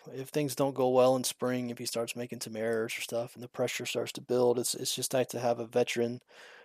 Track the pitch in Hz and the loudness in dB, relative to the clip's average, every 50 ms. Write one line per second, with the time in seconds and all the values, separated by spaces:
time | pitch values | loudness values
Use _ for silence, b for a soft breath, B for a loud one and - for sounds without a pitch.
0 | b - - 127 135 - - 151 151 143 127 - 143 139 135 127 131 127 127 127 | b -14 -12 -12 -8 -4 -2 0 0 0 0 0 0 0 2 2 2 4 6 6
1 | 123 127 131 131 123 - - - - 123 127 123 123 120 117 - 123 117 - 117 | 6 6 6 4 0 -2 -4 -2 -2 -2 -2 -2 -4 -4 -6 -6 -6 -6 -4 -4
2 | 117 113 - 120 120 123 - 113 - 120 110 107 110 113 117 110 113 117 - - | -4 -4 -4 -8 -8 -8 -8 -10 -10 -8 -6 -4 -2 0 0 0 -2 -2 -4 -6
3 | - - - - 117 117 - 113 120 120 - - 127 120 - - 123 - - 123 | -6 -4 -4 -4 -4 -4 -8 -14 -16 -10 -4 -2 -2 0 -2 -4 -4 -4 -2 -4
4 | 117 - - - 131 - 123 123 127 123 120 123 117 - - - - - - - | -4 -4 -6 -8 -2 0 4 4 6 6 4 4 2 -2 -2 -4 -4 -4 -4 -2
5 | - - - 127 120 - - 120 123 120 120 120 113 110 120 123 120 - - 120 | -2 0 2 2 0 0 -2 -2 0 0 0 0 -2 0 2 2 2 2 2 0
6 | 117 117 123 123 _ B B B B B B B B | 0 0 0 -4 _ B B B B B B B B